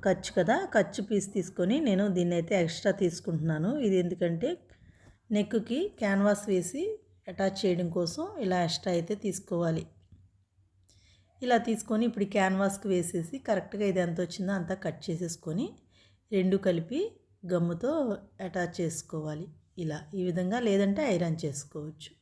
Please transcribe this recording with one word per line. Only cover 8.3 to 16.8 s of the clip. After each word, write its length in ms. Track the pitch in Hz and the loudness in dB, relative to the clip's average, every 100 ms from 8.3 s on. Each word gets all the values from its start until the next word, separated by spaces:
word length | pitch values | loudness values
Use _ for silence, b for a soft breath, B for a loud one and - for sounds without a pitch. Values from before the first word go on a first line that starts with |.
| 415 208 | -4 0
ఇలా 140 | 180 170 | 2 2
ఎక్స్ట్రా 260 | - - 175 | 0 0 0
అయితే 180 | 170 208 208 | 0 -4 -2
తీసుకోవాలి. 580 | 185 - 175 165 160 160 - _ - - _ _ _ _ _ _ b b b b _ | -4 -4 0 0 0 -4 -16 _ -20 -20 _ _ _ _ _ _ b b b b _
ఇలా 180 | 247 233 233 | 2 2 4
తీసుకొని 360 | 214 - 214 240 | -2 0 0 0
ఇప్పుడు 180 | 220 196 202 | 0 0 4
క్యాన్వాస్కి 540 | 190 190 196 196 202 | 4 4 2 0 0
వేసేసి 440 | 185 170 180 165 269 - | 0 2 -2 -4 -8 -2
కరెక్ట్గా 380 | 202 - 202 208 | -2 -2 -2 0
ఇది 100 | 185 170 | 2 0
ఎంత 120 | 170 175 | 0 -4
వచ్చిందో 280 | - 185 196 | -2 -2 -2
అంతా 180 | 165 190 170 | -2 -4 -4
కట్ 160 | - - | -6 -6
చేసేసుకొని 600 | 165 175 - - 160 330 - b b b b _ 202 | -4 -4 -6 -6 -4 -4 -8 b b b b _ 0
రెండు 220 | 185 190 190 | 2 2 2
కలిపి 340 | 170 | 0